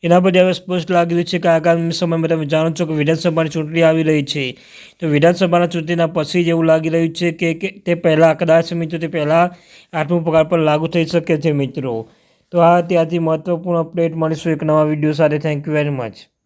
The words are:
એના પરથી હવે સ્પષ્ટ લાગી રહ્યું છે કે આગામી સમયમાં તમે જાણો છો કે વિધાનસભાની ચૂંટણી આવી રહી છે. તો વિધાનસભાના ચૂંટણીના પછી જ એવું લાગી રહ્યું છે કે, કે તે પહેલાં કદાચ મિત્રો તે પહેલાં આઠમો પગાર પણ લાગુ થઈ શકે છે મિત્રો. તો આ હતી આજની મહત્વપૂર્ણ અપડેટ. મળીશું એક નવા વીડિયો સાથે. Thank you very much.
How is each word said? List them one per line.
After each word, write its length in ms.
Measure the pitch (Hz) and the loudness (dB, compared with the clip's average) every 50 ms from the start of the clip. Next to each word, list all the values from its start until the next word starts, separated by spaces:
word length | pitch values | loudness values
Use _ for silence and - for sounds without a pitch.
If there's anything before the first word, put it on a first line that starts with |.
| - | 2
એના 160 | 170 170 180 | 4 4 4
પરથી 200 | 180 190 175 180 | 4 4 4 4
હવે 140 | 180 185 180 | 4 2 2
સ્પષ્ટ 380 | 180 - - 180 180 156 - | -4 -6 -6 -6 -6 -4 0
લાગી 180 | 185 175 170 170 | 0 0 0 0
રહ્યું 160 | 170 170 175 | 0 -2 -2
છે 140 | 170 185 175 | -2 -4 -2
કે 80 | 180 175 | 0 2
આગામી 440 | 165 160 156 170 170 170 165 170 | 0 2 2 2 0 2 0 -4
સમયમાં 380 | 165 - 180 170 170 165 160 160 | -4 -2 -2 -2 -2 -2 0 0
તમે 160 | 165 160 156 | 0 -2 -2
જાણો 240 | 143 156 156 160 165 | -2 -2 0 0 -2
છો 160 | 160 143 175 | -2 -4 -4
કે 80 | 156 156 | -4 -2
વિધાનસભાની 560 | 151 147 147 160 160 170 180 160 160 160 156 | -2 0 0 0 0 0 -2 0 0 -2 -2
ચૂંટણી 320 | - 165 156 151 160 165 | -4 -6 -8 -4 0 2
આવી 220 | 165 156 160 160 160 | 4 4 4 2 2
રહી 200 | 156 156 151 143 | 0 0 0 0
છે. 340 | 139 - 147 135 127 123 - - - - - - - _ _ | -4 -6 -6 -6 -6 -8 -12 -20 -20 -20 -20 -20 -20 _ _
તો 80 | - 160 | -4 0
વિધાનસભાના 580 | 147 147 147 170 180 180 196 175 180 175 175 | 0 4 4 4 2 2 0 2 2 2 0
ચૂંટણીના 420 | 170 170 170 156 156 175 170 170 160 | 0 -2 -6 -4 -4 -2 -2 -2 -2
પછી 360 | 170 170 151 147 - 180 175 | -2 -4 -6 -2 -2 -2 0
જ 40 | 165 | 0
એવું 180 | 165 165 165 | 0 2 4
લાગી 240 | 160 160 160 160 160 | 4 4 2 2 0
રહ્યું 200 | 156 165 165 165 | 0 0 0 -2
છે 220 | 165 - 175 175 | -2 -2 -4 -4
કે, 220 | 165 165 180 165 165 | -2 -2 -2 -2 -2
કે 140 | 165 196 190 | -4 -6 -10
તે 280 | 185 - _ - 170 | -10 -8 _ -4 -4
પહેલાં 420 | 165 - 170 156 156 165 165 156 156 | 0 2 2 4 6 6 4 4 2
કદાચ 360 | 180 165 160 165 165 165 175 | 2 2 4 2 2 0 -4
મિત્રો 260 | 170 170 156 170 165 | -6 -6 -6 -6 -6
તે 80 | 165 160 | -6 -6
પહેલાં 420 | - 165 151 147 156 165 175 180 180 - _ _ - - - _ - 165 | -4 -4 -2 2 2 2 2 2 -2 -10 _ _ -20 -20 -20 _ -6 -6
આઠમો 220 | 156 147 175 175 | -2 -2 -2 -2
પગાર 240 | 160 165 156 160 160 | 0 2 2 2 2
પણ 160 | 160 180 165 | 2 2 0
લાગુ 280 | 156 151 151 151 160 165 | 2 2 2 0 -2 -2
થઈ 180 | 165 175 165 | -2 -2 -2
શકે 320 | 160 - 170 160 - 170 151 | 0 0 -2 0 0 -2 0
છે 140 | 139 165 | 0 0
મિત્રો. 580 | 147 143 139 131 120 151 131 131 117 113 110 - _ _ _ _ _ _ _ _ | 0 0 -2 -4 -4 -8 -6 -6 -6 -6 -8 -12 _ _ _ _ _ _ _ _
તો 80 | - 175 | 0 4
આ 180 | 165 170 175 175 | 4 6 4 4
હતી 200 | 170 170 190 170 | 2 0 0 0
આજની 220 | 165 160 170 175 | 0 0 -2 -2
મહત્વપૂર્ણ 600 | 165 156 160 156 156 180 175 165 175 180 175 165 | 0 0 -2 -2 -2 -4 -4 -4 -2 -4 -2 -2
અપડેટ. 360 | 165 165 - 175 165 165 165 | -2 -4 -2 -2 -2 -2 -2
મળીશું 380 | 165 160 160 160 151 - 170 156 | -2 -2 -2 -4 -4 -2 -4 -4
એક 100 | 151 156 | -2 0
નવા 200 | 156 151 156 151 | 0 2 2 2
વીડિયો 300 | 151 151 151 147 151 151 | 2 0 -2 -2 -2 0
સાથે. 220 | 143 165 147 147 | 2 2 2 2
Thank 240 | 151 147 160 151 143 | 0 -2 -4 -4 -4
you 140 | 147 160 151 | -4 -4 -2
very 220 | 151 147 147 143 131 | -2 -2 -2 -4 -6
much. 400 | 120 110 95 - - _ _ _ _ | -8 -10 -12 -16 -20 _ _ _ _